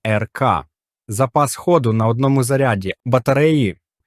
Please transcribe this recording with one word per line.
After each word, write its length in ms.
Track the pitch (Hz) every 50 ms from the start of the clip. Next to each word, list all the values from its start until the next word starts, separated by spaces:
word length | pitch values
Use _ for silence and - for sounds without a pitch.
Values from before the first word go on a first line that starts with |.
| -
Р 200 | 110 107 107 110 -
К. 340 | - - 135 120 92 76 69 _ _ _ _ _ _ _ _
Запас 480 | - 104 110 135 123 - 151 143 127 -
ходу 380 | - - 180 175 160 120 113 110
на 140 | 110 110
одному 360 | 113 117 117 139 135 139 135 123
заряді 500 | 120 139 135 135 127 107 98 95 95 - _ -
батареї 720 | 123 127 127 - - 135 139 151 160 156 147 120 95 80 _ _ _ _ _ _